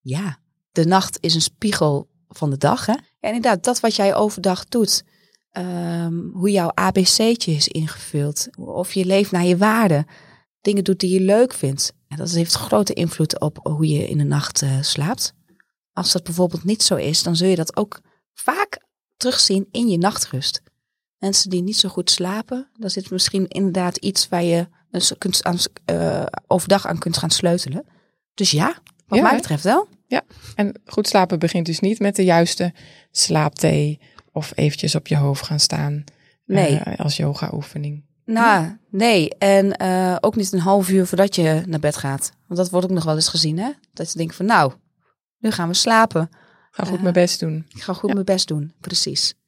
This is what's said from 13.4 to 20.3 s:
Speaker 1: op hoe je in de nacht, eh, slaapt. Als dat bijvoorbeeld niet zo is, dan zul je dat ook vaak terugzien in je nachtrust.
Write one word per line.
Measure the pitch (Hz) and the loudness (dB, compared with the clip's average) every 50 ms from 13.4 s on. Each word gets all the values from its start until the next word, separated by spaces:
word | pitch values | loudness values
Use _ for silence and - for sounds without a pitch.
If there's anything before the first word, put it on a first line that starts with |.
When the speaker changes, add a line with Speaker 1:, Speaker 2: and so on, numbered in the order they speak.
Speaker 1:
op | - 151 151 - - | -4 -4 -4 -4 -6
hoe | - 156 147 160 156 | -4 -2 0 0 0
je | 147 143 - - | 2 0 -2 -2
in | - 151 | 0 0
de | 147 | 0
nacht, | 143 143 147 143 - - - - | 2 0 0 -2 -2 -4 -2 -2
eh, | 139 135 131 | 0 0 0
slaapt. | 143 - - - 143 165 240 - - - _ _ _ _ _ _ _ _ _ _ _ _ _ | -2 -2 -2 -2 -2 -2 -2 -4 -6 -8 _ _ _ _ _ _ _ _ _ _ _ _ _
Als | - 180 170 - | -6 -2 0 -2
dat | 185 170 | -2 -2
bijvoorbeeld | - 165 170 185 175 - 165 160 | -6 0 0 0 0 0 -2 -2
niet | 180 214 214 - | -2 0 2 2
zo | - 196 | 0 0
is, | 139 71 - 156 - - | 0 0 0 -2 0 0
dan | 180 170 | 0 0
zul | 160 175 190 | 2 2 2
je | 190 | 2
dat | 170 160 - - | 2 0 -4 -2
ook | - 214 214 - - _ _ _ _ _ _ _ | -4 -4 -4 -6 -20 _ _ _ _ _ _ _
vaak | - - - 269 359 403 415 - - _ _ _ _ _ _ _ | -6 -4 -4 -2 -2 -4 -6 -6 -16 _ _ _ _ _ _ _
terugzien | _ - 247 254 - - - 196 190 196 _ | _ -4 -2 0 0 0 2 2 0 -2 _
in | _ 214 240 233 | _ -2 0 0
je | 185 170 | 2 2
nachtrust. | 170 196 - - - - | 2 0 0 -2 -8 -6